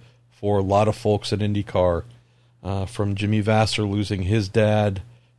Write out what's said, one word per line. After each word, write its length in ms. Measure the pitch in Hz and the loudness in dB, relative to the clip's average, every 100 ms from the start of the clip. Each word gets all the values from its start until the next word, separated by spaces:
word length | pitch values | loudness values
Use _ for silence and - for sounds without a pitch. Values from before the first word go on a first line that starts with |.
| - _ _ | -20 _ _
for 280 | - 101 101 | -8 -2 0
a 40 | |
lot 240 | 95 101 107 | 2 4 2
of 80 | - | 0
folks 380 | 110 104 - | 0 0 0
at 60 | 101 | -4
IndyCar, 640 | 104 101 101 95 90 85 - - _ _ _ _ | -2 -2 -2 2 2 2 -4 -16 _ _ _ _
uh, 220 | 92 98 95 | -8 -6 -6
from 300 | - 101 98 | -4 -4 -2
Jimmy 280 | 104 107 | 0 0
Vasser 460 | 104 110 107 - 104 | 2 2 2 0 -2
losing 340 | 101 98 98 | -2 -2 -2
his 240 | 90 110 95 | 0 0 0
dad 540 | 113 107 107 104 95 - - _ | 2 2 2 0 -2 -10 -20 _